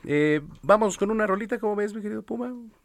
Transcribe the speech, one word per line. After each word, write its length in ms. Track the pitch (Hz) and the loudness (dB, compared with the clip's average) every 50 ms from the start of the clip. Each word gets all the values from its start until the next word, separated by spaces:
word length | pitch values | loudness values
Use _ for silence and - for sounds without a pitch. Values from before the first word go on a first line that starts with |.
| - | -6
Eh, 340 | - 143 147 151 151 151 151 147 - - - | -2 0 2 4 4 2 2 0 -4 -12 -6
vamos 360 | - 139 196 214 220 202 180 - | 4 4 6 6 6 2 0 0
con 140 | 202 202 | -2 0
una 160 | 220 220 214 202 | 0 0 0 0
rolita, 320 | 190 202 226 202 247 240 | 0 -2 -2 -4 -4 -4
¿cómo 160 | 233 214 208 | -2 -2 -2
ves, 180 | 202 208 208 202 | -2 -4 -4 -4
mi 80 | 226 | -8
querido 200 | 202 208 214 220 | -8 -8 -8 -8
Puma? 320 | 214 - 233 233 247 247 254 240 233 220 226 _ _ | -8 -8 -8 -8 -8 -8 -10 -12 -16 -20 -20 _ _